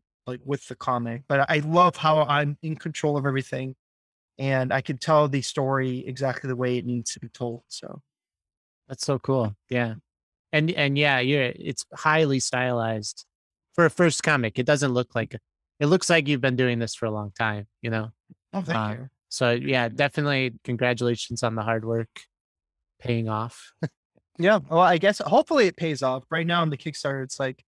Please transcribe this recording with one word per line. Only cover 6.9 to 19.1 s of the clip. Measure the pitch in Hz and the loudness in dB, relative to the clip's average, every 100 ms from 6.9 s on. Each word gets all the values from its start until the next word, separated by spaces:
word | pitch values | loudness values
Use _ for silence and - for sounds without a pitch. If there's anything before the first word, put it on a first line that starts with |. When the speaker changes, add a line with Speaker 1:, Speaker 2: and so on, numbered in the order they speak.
| 120 - | -4 -6
Speaker 1:
to | - | -10
be | 117 | -14
told, | - 120 117 - | -8 -8 -8 -14
so. | - - - - _ _ _ _ _ _ _ - | -16 -14 -16 -20 _ _ _ _ _ _ _ -18
Speaker 2:
That's | 131 | -8
so | - 135 | -4 -2
cool. | - 135 107 101 _ | 0 0 0 -4 _
Yeah. | 123 117 107 - _ _ _ _ | -2 -2 -6 -14 _ _ _ _
And, | 156 160 | 0 2
and | 180 143 139 | 0 0 2
yeah, | 147 131 | 2 2
you're, | 127 143 123 - | 2 2 0 -4
it's | - - - | -8 -10 -12
highly | - 156 160 151 135 | -2 2 4 4 2
stylized | - 123 127 120 113 110 104 - - _ _ _ _ | 0 -2 0 0 -2 -4 -8 -14 -20 _ _ _ _
for | - 160 | 4 4
a | |
first | - 175 - | 6 2 4
comic. | 160 143 110 131 | 2 2 0 0
It | 127 | 2
doesn't | 147 139 | 2 2
look | 123 120 | 0 0
like, | 117 110 120 - _ _ _ | -4 -4 -8 -18 _ _ _
it | 147 | 2
looks | 180 - | 2 4
like | 165 143 | 2 2
you've | 135 | 2
been | 131 123 | 2 2
doing | 123 117 | 2 0
this | 113 | -4
for | - 113 | -4 -4
a | |
long | 107 104 | -4 -6
time, | - 113 104 101 _ | -4 -4 -4 -10 _
you | 120 | -6
know? | 113 110 - _ - _ | -4 -6 -12 _ -20 _
Speaker 1:
Oh, | 196 | -8
thank | 175 117 107 | -4 -2 -2
Speaker 2:
Uh, | |
Speaker 1:
you. | 113 131 | -6 -12